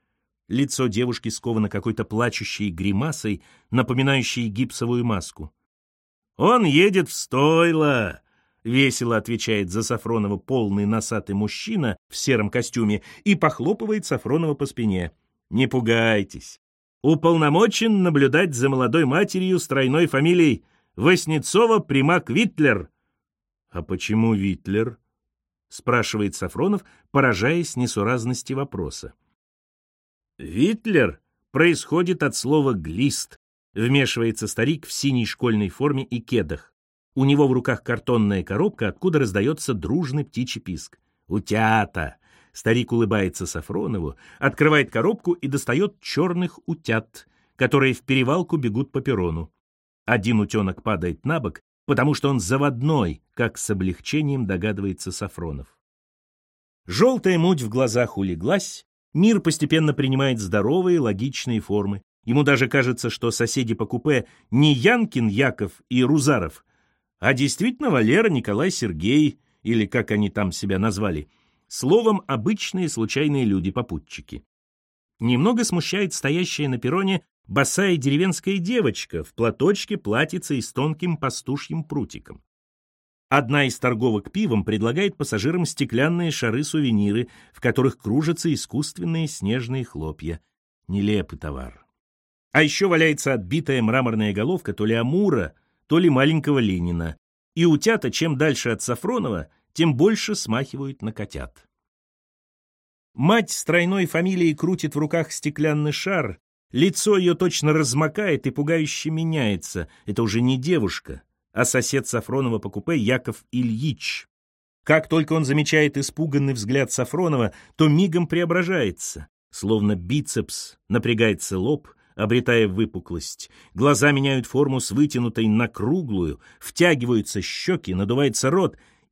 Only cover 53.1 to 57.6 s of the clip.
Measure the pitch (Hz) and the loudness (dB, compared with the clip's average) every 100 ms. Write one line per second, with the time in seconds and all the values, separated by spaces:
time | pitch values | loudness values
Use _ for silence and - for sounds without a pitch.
53.1 | 71 _ - 117 - - 98 95 87 - | -4 _ -4 -4 -4 -4 -2 -2 -4 -4
54.1 | 151 147 135 98 92 107 98 98 90 92 | -2 -2 -2 -2 -2 -2 -2 -6 -6 -10
55.1 | - 101 - 82 69 67 _ _ _ _ | -8 -10 -8 -8 -8 -12 _ _ _ _
56.1 | _ _ _ _ _ _ _ - 101 247 | _ _ _ _ _ _ _ -8 4 4
57.1 | 254 185 175 175 160 | 4 2 4 4 2